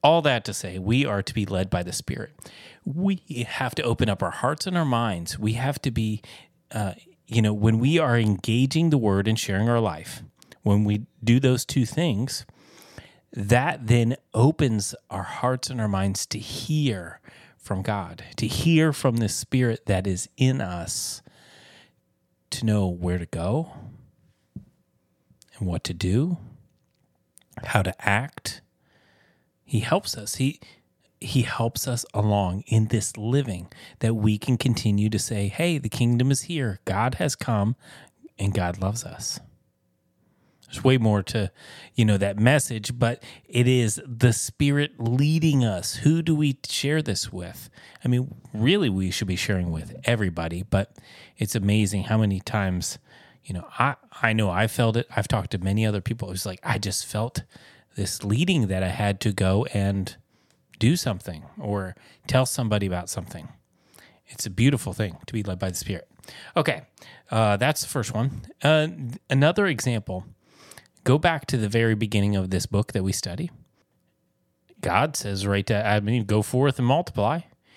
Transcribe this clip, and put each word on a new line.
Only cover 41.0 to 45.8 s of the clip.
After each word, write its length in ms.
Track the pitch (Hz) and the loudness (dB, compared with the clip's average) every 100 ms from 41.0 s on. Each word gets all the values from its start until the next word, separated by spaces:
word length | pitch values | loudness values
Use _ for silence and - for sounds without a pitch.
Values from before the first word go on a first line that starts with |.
| 113 104 | 4 2
to, 280 | 95 110 98 _ - - - - | 0 -4 -4 _ -20 -20 -12 2
you 80 | |
know, 140 | 110 101 | 4 4
that 200 | 98 101 | 2 2
message, 600 | 113 147 - 110 107 120 | 4 4 2 -6 -8 -2
but 240 | 117 120 - - _ | 0 -2 -12 -20 _
it 200 | 123 123 | 2 4
is 340 | 127 113 - 139 | 4 2 -2 -8
the 280 | 117 123 | 4 4
Spirit 640 | 113 - - 143 143 147 - | 4 -2 0 2 2 0 -2
leading 640 | 113 123 147 160 160 139 | -2 2 2 2 4 4
us. 320 | 120 92 | 2 0